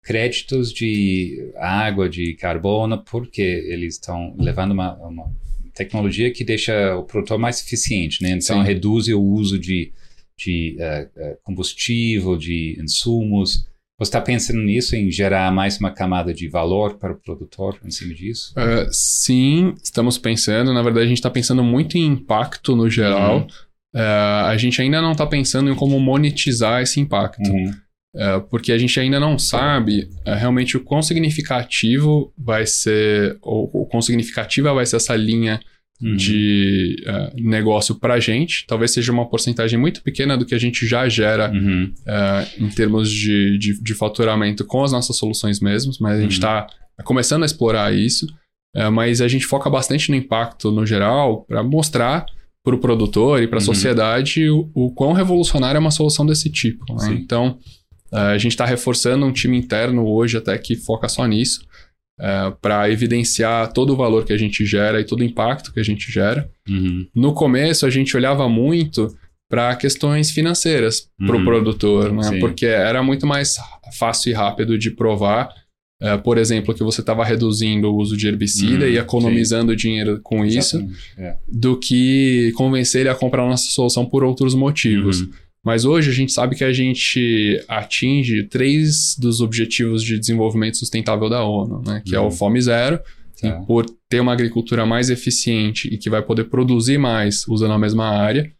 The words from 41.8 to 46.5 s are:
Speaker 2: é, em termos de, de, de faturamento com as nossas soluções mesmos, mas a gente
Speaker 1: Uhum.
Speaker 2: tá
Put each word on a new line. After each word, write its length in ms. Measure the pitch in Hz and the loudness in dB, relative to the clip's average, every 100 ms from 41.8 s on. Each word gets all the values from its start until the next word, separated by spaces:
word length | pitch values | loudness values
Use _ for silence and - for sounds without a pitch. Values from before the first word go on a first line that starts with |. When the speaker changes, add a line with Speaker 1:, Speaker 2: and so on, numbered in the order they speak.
| 95 - - | -2 -6 -4
Speaker 2:
é, 400 | 104 98 98 - - | 0 0 0 -4 -4
em 100 | 104 | -4
termos 400 | - 107 110 107 | 0 0 2 0
de, 460 | 104 104 104 98 101 | 0 0 2 2 2
de, 240 | 104 104 | 0 -4
de 120 | 110 | -4
faturamento 680 | 107 107 104 113 110 104 104 | -4 -4 0 0 2 0 -2
com 180 | 101 131 | -4 0
as 100 | 139 | 0
nossas 240 | 127 123 - | 0 -2 -4
soluções 440 | 110 110 104 101 | -4 -2 -2 0
mesmos, 380 | 101 104 131 131 | 0 0 -2 -2
mas 200 | 107 107 | 0 2
a 40 | |
gente 140 | 101 95 | 0 0
Speaker 1:
Uhum. 40 | |
Speaker 2:
tá 260 | 107 | 0